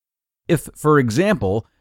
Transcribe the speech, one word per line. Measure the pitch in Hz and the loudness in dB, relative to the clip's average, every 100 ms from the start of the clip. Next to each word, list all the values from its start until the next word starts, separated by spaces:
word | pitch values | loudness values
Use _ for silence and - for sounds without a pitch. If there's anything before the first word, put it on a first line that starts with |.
| _ _ _ _ - | _ _ _ _ -2
If, | 170 - - | -2 -4 -4
for | 151 151 | 2 2
example, | 120 110 196 180 98 107 - _ | 2 0 0 0 -2 -4 -6 _